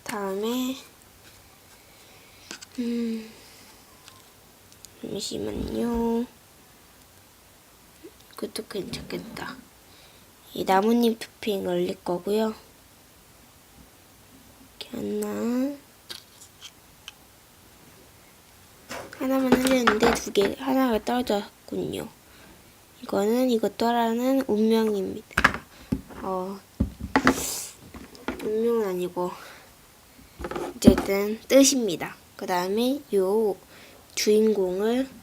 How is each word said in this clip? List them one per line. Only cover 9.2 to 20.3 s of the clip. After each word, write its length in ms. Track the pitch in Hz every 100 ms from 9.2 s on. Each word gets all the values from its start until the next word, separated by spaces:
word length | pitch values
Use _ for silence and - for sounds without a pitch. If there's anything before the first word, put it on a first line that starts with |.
| 175 - - - - - - - - - - - -
이 140 | - 180
나뭇잎 540 | 190 208 233 233 226
토핑 480 | - - - 196 190
올릴 280 | 175 180 190
거고요. 520 | - 175 180 208 220 220 - - - - - - - - - - - - - - - - - - - - - -
이렇게 180 | - 240
하나. 760 | 208 208 208 208 220 247 269 285 - - - - - - - - - - - - - - - - - - - - - - - - - - - - - - - - - -
하나만 340 | 262 269 262
흘렸는데 580 | 254 254 262 226 208 233 233
두 180 | -